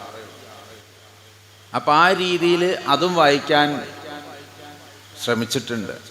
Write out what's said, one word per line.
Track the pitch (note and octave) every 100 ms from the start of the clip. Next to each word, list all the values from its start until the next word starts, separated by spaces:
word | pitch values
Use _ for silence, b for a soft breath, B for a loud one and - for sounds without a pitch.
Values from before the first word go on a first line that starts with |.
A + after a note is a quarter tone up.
| - - - - - - - - - - - - - - - - -
അപ്പം | B2 D3+ D3+
ആ | F3 F#3
രീതിയിൽ | F3+ F3 F3 E3+ F3+ F3+ -
അതും | C#3+ F3+ F3
വായിക്കാൻ | C#3+ C#3+ C3 D3 D3 C#3 - - D3 D3 D3 C#3+ - - - - - - - -
ശ്രമിച്ചിട്ടുണ്ട്. | A#2+ A#2 A2+ C3+ - A#2 F#2+ B1 -